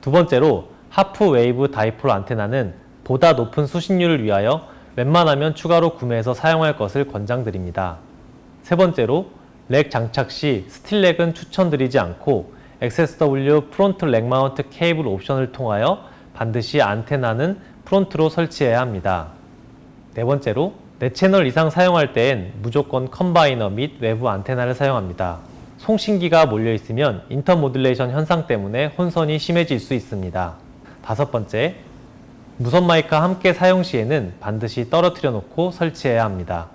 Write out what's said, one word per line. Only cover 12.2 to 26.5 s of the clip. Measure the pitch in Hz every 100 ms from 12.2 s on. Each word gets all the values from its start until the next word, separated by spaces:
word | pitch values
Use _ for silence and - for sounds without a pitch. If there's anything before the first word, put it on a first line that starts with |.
| - 123 - - - -
엑스에스더블유 | 120 - 165 - 151 135 135 151 139
프론트 | - 196 190 160
렉 | 117 117
마운트 | 131 135 - -
케이블 | - 170 160 143
옵션을 | 98 - 135 127
통하여 | - 123 104 123 202 - - -
반드시 | - 113 113 113 147
안테나는 | 113 104 113 143 123 113 156 196 - - -
프론트로 | 196 190 - 156
설치해야 | 156 165 - 135 117
합니다. | 127 101 92 90 80 - - - - - - - - -
네 |
번째로, | 117 143 135 110 170 - - -
네 | 127
채널 | - 190 196 147
이상 | 127 160
사용할 | 156 180 175 143
때엔 | - 123 127 90 -
무조건 | 110 127 143 131 127
컴바이너 | - 180 170 151 123 107
및 | 101 139 -
외부 | 117 110 123
안테나를 | 98 98 127 123
사용합니다. | 127 139 131 92 85 92 85 - - - -
송신기가 | - 220 - 208 175 165
몰려있으면 | 156